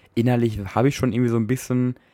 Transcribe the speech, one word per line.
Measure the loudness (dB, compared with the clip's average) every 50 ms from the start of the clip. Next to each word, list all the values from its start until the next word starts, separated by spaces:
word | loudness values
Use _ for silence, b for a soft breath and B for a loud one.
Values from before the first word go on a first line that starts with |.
| B B _
Innerlich | 0 2 2 2 2 2 0 -2 -4 -8 -4 0
habe | 2 2 2
ich | 2
schon | 0 -2 -2 0
irgendwie | 0 0 0
so | 0 0
ein | 0 0
bisschen, | -2 -4 -4 -2 -2 0 0 -2 -4 b b b